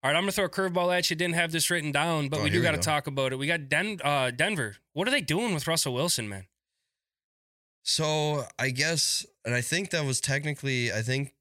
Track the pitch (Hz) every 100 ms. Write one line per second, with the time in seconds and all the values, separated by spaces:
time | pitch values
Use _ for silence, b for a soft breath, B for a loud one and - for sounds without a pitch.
0 | 131 151 196 190 190 - 190 180 175 180
1 | 175 165 175 170 170 160 - 175 151 143
2 | 160 165 139 135 104 175 170 151 160 151
3 | 143 135 131 131 143 170 139 147 202 196
4 | 143 143 127 123 165 202 113 101 _ 143
5 | 208 269 151 160 240 170 147 214 - 123
6 | 147 - 110 98 92 _ _ _ _ _
7 | _ _ _ _ _ _ _ _ - -
8 | 156 156 151 147 123 - 131 127 151 165
9 | - - - _ 113 123 123 165 190 170
10 | 143 127 - 139 151 143 135 127 120 104
11 | 110 131 139 _